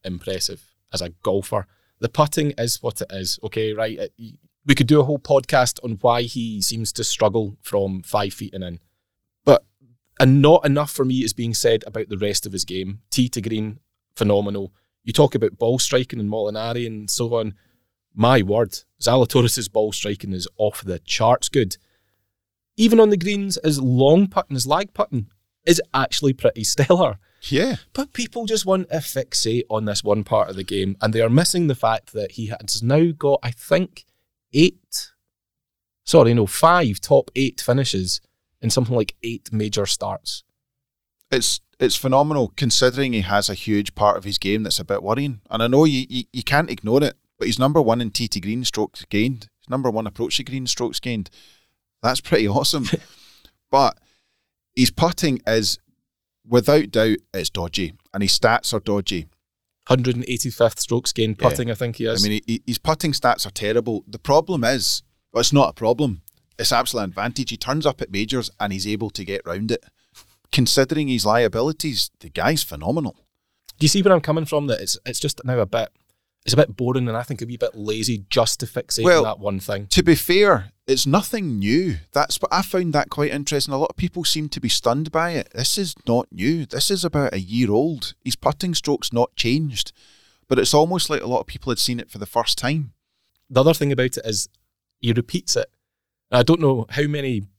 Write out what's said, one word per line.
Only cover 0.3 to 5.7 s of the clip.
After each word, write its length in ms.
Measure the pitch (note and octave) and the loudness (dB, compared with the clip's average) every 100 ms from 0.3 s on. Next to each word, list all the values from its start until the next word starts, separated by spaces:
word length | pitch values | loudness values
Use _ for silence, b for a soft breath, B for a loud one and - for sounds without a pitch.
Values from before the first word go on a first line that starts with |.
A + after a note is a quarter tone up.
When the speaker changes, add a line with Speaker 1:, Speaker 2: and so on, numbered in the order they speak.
| F#2 - E2+ _ _ _ | -6 -8 -10 _ _ _
Speaker 1:
as 100 | F#2 | -8
a 80 | F2 - | -8 -6
golfer. 440 | G#2 G2 - G#2 - _ _ - | -2 -2 -2 -6 -8 _ _ -8
The 100 | A#2 | -4
putting 440 | - D3 E3+ D3 | -2 -2 0 -4
is 300 | - A#2 - | -2 -4 -4
what 180 | B2 - | -6 -8
it 80 | - | -10
is, 280 | G2 F2+ - | -8 -6 -6
okay, 300 | G2+ A2 A2 | -6 -6 -4
right? 260 | G#2+ A2 G#2 | -4 -6 -6
It, 140 | G2 - A2+ - _ _ | -10 -12 -20 -20 _ _
we 100 | C#3 | 0
could 120 | C#3 B2+ | 2 4
do 140 | D3+ | 4
a 40 | |
whole 140 | C3+ D3 | 4 0
podcast 600 | - C#3 - C#3 B2 | 2 0 2 0 0